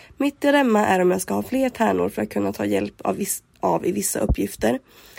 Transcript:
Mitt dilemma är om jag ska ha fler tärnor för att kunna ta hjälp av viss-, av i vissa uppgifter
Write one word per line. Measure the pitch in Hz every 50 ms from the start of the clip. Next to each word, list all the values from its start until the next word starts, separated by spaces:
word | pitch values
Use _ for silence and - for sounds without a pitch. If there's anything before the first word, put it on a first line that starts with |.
| - - -
Mitt | - 277 285 - _
dilemma | - 285 277 285 269 240 214 208 214
är | - 190 185
om | 180 180
jag | 180 190
ska | - - 196
ha | 208 208
fler | - 247 262 262 254
tärnor | - - 226 208 185 180 175 202
för | - -
att | 214 214
kunna | - 208 202 196 208
ta | - 104
hjälp | 104 101 - - 208 - -
av | - 202 190
viss-, | - 101 - - - - _ _ _ -
av | 185 165 165 -
i | 185
vissa | 190 208 190 - - -
uppgifter | - 214 - - 202 202 - - - 220 247 269 - _ _ - - - -